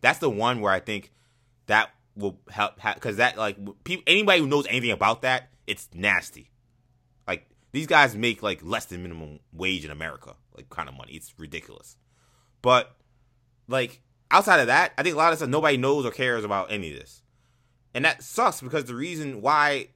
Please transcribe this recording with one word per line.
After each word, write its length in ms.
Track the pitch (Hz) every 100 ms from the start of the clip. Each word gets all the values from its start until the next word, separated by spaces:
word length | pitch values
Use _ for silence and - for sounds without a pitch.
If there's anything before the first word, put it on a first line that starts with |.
That's 200 | 123 147
the 100 | 151
one 300 | 104 117 123
where 100 | 104
I 80 | 95
think 320 | - 107 - _ _ _ _ _ -
that 240 | 107 110 _ _ -
will 240 | 101 85 -
help, 300 | - 104 -
ha-, 160 | 110 101
'cause 180 | 123 101
that, 200 | 123 95
like, 200 | 107 98
w-, 200 | 98 -
peop-, 200 | - 180 -
anybody 320 | 180 208 185
who 80 | 147
knows 180 | 143 135
anything 220 | 120 120
about 300 | 101 98 113
that, 280 | 131 127 - _ -
it's 220 | 104 -
nasty. 560 | 85 98 92 - - - _ _ _ _ _ _ _ -
Like, 200 | 90 - _ _
these 140 | 135 156
guys 300 | 160 139 107
make, 260 | 120 110
like, 220 | 107 92
less 220 | 80 110 -
than 180 | 90
minimum 360 | 90 82 78 76 _
wage 320 | 82 92 92 76
in 60 |
America, 440 | 73 80 65 - - _ -
like, 120 | 65
kind 180 | - 73
of 60 | 65
money. 180 | 60
It's 220 | 76 - -
ridiculous. 600 | 80 80 - 50 - _ _ _ _ _ _ _
But, 320 | 123 123 110 _ _ _ _ _ _ _ -
like, 340 | 131 123 - _ _ _
outside 280 | 165 202 180
of 80 | 120
that, 260 | 135 175 -
I 60 |
think 100 | 165
a 40 | 151
lot 120 | 160
of 40 | 160
stuff 120 | 147
nobody 280 | 143 156 139
knows 260 | 135 147
or 60 | 123
cares 320 | - 127 120
about 280 | 104 101 92
any 200 | 104 85
of 60 | 69
this. 220 | - - _ _ _ _ _ _ _
And 100 | 123
that 200 | 151 -
sucks 360 | - - 233 -
because 260 | 127 151 123
the 100 | 120
reason 440 | 160 165 151 123
why 500 | 117 151 147 143 -